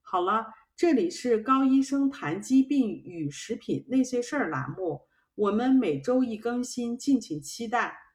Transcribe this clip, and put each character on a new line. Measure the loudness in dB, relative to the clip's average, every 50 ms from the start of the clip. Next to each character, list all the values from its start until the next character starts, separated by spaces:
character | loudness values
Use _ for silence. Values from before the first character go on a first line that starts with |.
好 | _ -4 -4 -2 0
了， | 0 0 -2 -2 -4 -14 _ _ _ _
这 | 0 2 4 4
里 | 4 2 0
是 | -2 -4 0 0 0 2
高 | 4 2 2 4 4
医 | 4 4 4 2
生 | 2 0 0 0 0
谈 | -2 -2 -6 -4 -4 -4
疾 | -2 4 4 4 4
病 | 4 2 0 2 0
与 | -2 -8 -10 -14 -8 -6 -6 -6
食 | -6 -8 -8 -8 -8
品 | -8 -4 -4 -4 -4 -4 0
那 | 0 0 0
些 | 2 0 -4
事 | -4 -2 -2
儿 | -2 -2 -2
栏 | -2 -4 -6 -6
目， | -8 -6 -4 -4 -4 -6 _ _ _ _ _ _ _
我 | -2 0 0
们 | 2 2 2 4
每 | 4 4 4 2 0 -2
周 | 0 0 2 2 2
一 | 0 -2
更 | -4 -4 -4 -2 -2 -4
新， | -4 -6 -6 -4 -4 -4 -4
敬 | 0 2 2 2
请 | 2 -4 -10 -10
期 | -10 -12 -10 -10 -8 -2
待。 | -2 -2 -2 -2 -6 -14 -20 _ _